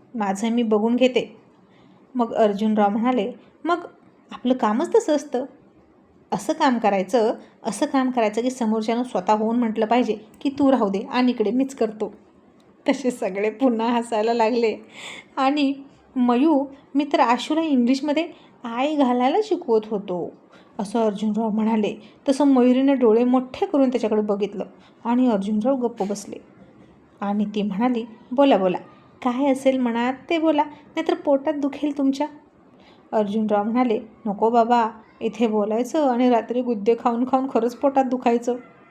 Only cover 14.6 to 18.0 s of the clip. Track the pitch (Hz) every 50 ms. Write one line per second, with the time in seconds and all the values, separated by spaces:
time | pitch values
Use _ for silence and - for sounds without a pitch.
14.6 | 233 220 208 - - - - - - - - - - _ _ - 269 269 285 302
15.6 | 285 269 277 - - - - _ _ _ - 262 247 240 247 247 269 330 320 269
16.6 | 277 269 - - - _ _ 269 294 294 - 330 277 233 247 233 - - 311 320
17.6 | 330 320 285 247 240 240 269 269